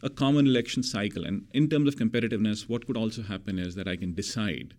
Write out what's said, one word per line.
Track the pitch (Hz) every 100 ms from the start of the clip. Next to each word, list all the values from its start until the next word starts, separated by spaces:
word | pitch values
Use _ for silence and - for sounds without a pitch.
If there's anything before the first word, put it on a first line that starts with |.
a | -
common | - 135 147 139
election | 123 120 -
cycle, | 123 98 104 101 82
and | 98 -
in | 127 151
terms | 151 143
of | 139
competitiveness, | 113 120 113 110 107 104 -
what | 120 120
could | 117
also | 110 113
happen | 101 95 104 92
is | 90
that | 90 95
I | 90
can | 92
decide | 85 101 117 107 73 -